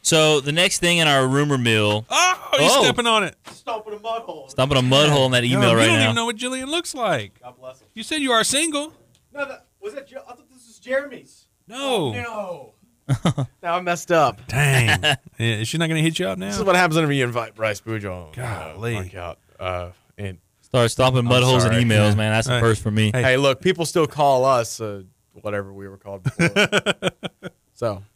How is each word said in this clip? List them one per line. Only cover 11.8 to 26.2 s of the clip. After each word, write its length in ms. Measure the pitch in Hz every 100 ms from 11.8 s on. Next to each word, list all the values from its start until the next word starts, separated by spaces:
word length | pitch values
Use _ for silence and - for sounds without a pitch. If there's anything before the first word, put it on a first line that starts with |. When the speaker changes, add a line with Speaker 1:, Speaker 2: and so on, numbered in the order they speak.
| 277 233 143 110
Speaker 3:
Oh, 580 | 240 220 190 165 - _ _ _ -
no. 400 | 131 170 143 127
Speaker 1:
<laughs> 120 | _
Speaker 3:
Now 120 | 175 175
I 40 |
messed 300 | 180 175 -
up. 340 | 170 135 104 -
Speaker 2:
Dang. 540 | 117 143 131 117 151
Speaker 1:
<laughs> 160 | 151 135 - -
Speaker 2:
Yeah, 160 | 117 107
is 120 | 110
she 100 | 160
not 100 | 165
gonna 140 | 160
hit 180 | 160 160
you 80 | 185
up 100 | 185
now? 100 | 190
Speaker 3:
This 100 | 202
is 60 |
what 120 | 196 180
happens 200 | 180 156
whenever 160 | 156
you 100 | 139
invite 320 | 123 120 113 -
Bryce 260 | 110 101
Boudreaux 460 | 113 110 101 90 82
on, 40 |
Speaker 2:
Golly. 640 | 120 123 95 80 82 117 110
Speaker 3:
uh, 60 |
Mike 140 | 92 95
out. 240 | 87 - _ -
Uh, 300 | 92 90 87 - _ -
and 200 | 101 90 _ _
Speaker 1:
Start 300 | _ 131 117
stomping 340 | - 131 127 120
mud 180 | 123
Speaker 3:
I'm 60 | 127
Speaker 1:
holes 160 | 123 113
in 60 |
Speaker 3:
sorry. 120 | 117
Speaker 1:
emails, 260 | 120 107 104
Speaker 2:
Yeah. 40 | 104
Speaker 1:
man. 160 | 107
That's 140 | 110 120
a 80 | 123
Speaker 2:
Hey. 40 |
Speaker 1:
first 200 | 113 110
for 100 | 110
me. 200 | 107 107
Speaker 2:
Hey. 80 | 127
Speaker 3:
Hey, 140 | 127 127
look, 240 | 139 127
people 240 | 185 170 160
still 220 | 180 151
call 380 | 151 143 131 131
us, 340 | 127 113 -
uh, 220 | 110 101 92 _ _ -
whatever 320 | 104 101 98
we 140 | 98 98
were 100 | 98
called 260 | 101 98